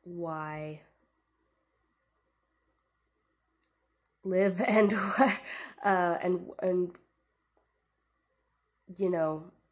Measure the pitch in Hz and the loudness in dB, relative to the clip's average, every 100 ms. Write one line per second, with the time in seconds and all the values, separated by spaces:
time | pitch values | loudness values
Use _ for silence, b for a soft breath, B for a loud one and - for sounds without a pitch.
0 | 180 175 170 156 156 151 156 151 _ _ | -12 -8 -6 -6 -8 -8 -10 -12 _ _
1 | _ _ _ _ _ _ _ _ _ _ | _ _ _ _ _ _ _ _ _ _
2 | _ _ _ _ _ _ _ _ _ _ | _ _ _ _ _ _ _ _ _ _
3 | _ _ _ _ _ _ _ _ _ _ | _ _ _ _ _ _ _ _ _ _
4 | _ _ 196 185 196 180 - 214 208 208 | _ _ -2 2 2 2 2 4 4 4
5 | 196 - 254 - B B B B - 185 | -2 4 4 2 B B B B 0 2
6 | 180 170 180 180 180 - 185 180 175 - | 2 0 0 -2 -4 -4 0 0 -2 -6
7 | _ _ _ _ _ _ _ _ _ _ | _ _ _ _ _ _ _ _ _ _
8 | _ _ _ _ _ _ _ _ _ 185 | _ _ _ _ _ _ _ _ _ -4
9 | 190 175 160 156 170 _ _ | 0 2 0 -2 -10 _ _